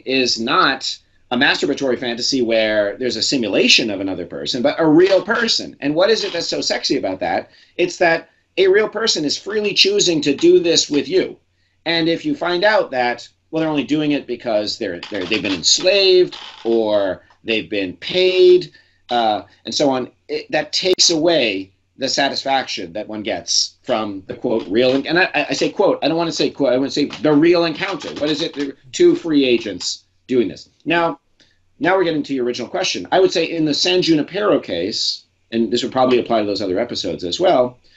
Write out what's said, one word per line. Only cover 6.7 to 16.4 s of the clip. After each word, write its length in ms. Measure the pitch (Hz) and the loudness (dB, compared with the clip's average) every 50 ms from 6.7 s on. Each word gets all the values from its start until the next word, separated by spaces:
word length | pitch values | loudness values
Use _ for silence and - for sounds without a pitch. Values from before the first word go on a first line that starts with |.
| - - - - 143 | -4 -2 -2 -2 -2
about 220 | 127 - 95 95 - | -2 -2 -4 -4 -4
that? 280 | - 85 92 - - - _ _ _ _ _ | -4 -4 -2 -4 -6 -8 _ _ _ _ _
It's 200 | - 180 180 - | -2 -2 -2 0
that 320 | - 185 165 165 170 - _ _ _ _ _ _ | 0 2 2 2 0 -4 _ _ _ _ _ _
a 100 | 175 196 | 2 4
real 220 | 190 190 214 214 208 | 4 4 4 2 0
person 340 | - 214 226 214 - 180 151 | -2 -4 -2 -2 -2 -2 -2
is 140 | 135 - | -4 -4
freely 360 | - - 190 214 214 208 202 175 | -6 -6 -6 -4 -4 -2 -2 0
choosing 460 | - - 190 208 208 - 175 165 147 | 2 2 2 2 2 2 2 0 0
to 140 | - 147 139 | 0 0 0
do 240 | - 160 175 180 180 | 4 4 6 6 6
this 300 | 170 170 156 - - - | 4 2 2 0 0 0
with 180 | 147 143 131 | -2 -2 -2
you. 300 | 135 190 180 - - - - _ _ _ _ _ _ _ _ _ | 0 0 -2 -2 -2 -8 -14 _ _ _ _ _ _ _ _ _
And 240 | 160 170 165 160 165 | -4 -2 0 0 0
if 160 | 165 160 - | -2 -2 -2
you 100 | 151 143 | -6 -4
find 300 | - 170 175 175 175 202 | -4 -4 -4 -2 0 2
out 260 | 214 220 196 165 - | 2 2 2 0 -2
that, 360 | 135 127 123 120 120 - - - _ _ _ _ | -2 -2 -2 -2 -2 -6 -10 -18 _ _ _ _
well, 120 | 160 160 | -4 -4
they're 80 | 160 156 | -2 -2
only 160 | 151 143 127 | -2 -2 -2
doing 260 | 113 147 156 151 147 | 0 -2 0 0 0
it 160 | 143 131 123 | -2 -2 -4
because 500 | 123 120 117 - 123 110 107 - 101 - | -6 -10 -6 -4 -2 -2 0 -2 -2 -6
they're, 220 | - 110 95 87 85 - - | -6 -6 -6 -6 -8 -10 -10
they're, 140 | 104 98 90 | -8 -8 -4
they've 180 | 87 107 98 | -2 -4 -2
been 120 | 90 101 95 | -2 -4 -6
enslaved 840 | 82 78 - - - 175 185 202 196 196 190 185 180 180 180 - - | -2 0 0 0 2 2 2 2 4 4 4 6 4 4 2 -2 -10